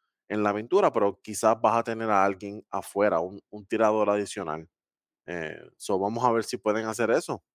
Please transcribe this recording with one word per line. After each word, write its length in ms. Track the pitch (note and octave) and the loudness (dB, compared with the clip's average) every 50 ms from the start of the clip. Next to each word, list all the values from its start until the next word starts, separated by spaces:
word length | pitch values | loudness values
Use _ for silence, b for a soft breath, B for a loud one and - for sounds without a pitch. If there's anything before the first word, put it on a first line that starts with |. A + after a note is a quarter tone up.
| _ _ _ _ _ - | _ _ _ _ _ -6
en 140 | G2+ G#2 G#2 | -2 0 0
la 100 | G#2 G2+ | 0 0
pintura, 380 | G#2 A2 A#2+ F3 G3 G3 D#3+ C3 | -2 -2 0 2 2 2 2 2
pero 260 | A#2 G#2 G2+ G2 - | 2 2 0 0 -4
quizás 380 | - - G#2+ - - A2 A2+ A2+ | -10 -12 -6 0 2 2 4 4
vas 160 | A#2 A2 G#2+ A#2 | 2 2 2 2
a 60 | A2+ | 0
tener 260 | - A2+ A2 A2+ A2 | -2 -4 -4 -2 2
a 140 | G#2 G2 F#2+ | 2 4 4
alguien 420 | G2 G2+ F#2+ G#2 G2+ G2+ G#2+ - _ | 2 0 -2 -8 -12 -12 -12 -12 _
afuera, 500 | - G2 F#2 - - G2 G2+ G#2 F#2 E2 | -8 -8 -8 -6 0 0 2 2 2 2
un, 220 | E2+ F#2 G2+ G2 - _ | 0 -2 -6 -12 -18 _
un 160 | - G#2 G2+ | -18 -18 -8
tirador 440 | - - G#2+ A2+ G#2+ G#2+ A2 G#2 G2+ | -4 0 2 4 4 4 2 2 2
adicional. 600 | G#2 G#2 G2+ G2 - G#2 F#2 D#2+ D#2 D#2+ D#2+ - _ _ _ _ _ _ _ _ _ _ _ - | 2 0 -2 -4 -6 -8 -6 -6 -6 -8 -10 -14 _ _ _ _ _ _ _ _ _ _ _ -10
Eh, 320 | F2 F2 D#2+ D#2 D#2 D#2+ D#2+ - _ _ | -8 -8 -8 -8 -10 -12 -16 -20 _ _
so, 220 | - - G2+ F#2 | -6 -4 -2 0
vamos 240 | G2 G2+ A2+ A#2 B2 | 0 -2 -2 0 2
a 80 | B2 | 2
ver 120 | A#2 A2+ G#2+ | 2 0 0
si 100 | - - - | -4 -6 -4
pueden 280 | - A2 G#2 A2 A2 | 0 0 0 0 -2
hacer 260 | A2 A2 A2 A#2 G#2+ | -4 -2 0 2 2
eso. 320 | A#2 D3+ F3 - C#3 G2+ - _ | 2 2 0 -2 -6 -8 -10 _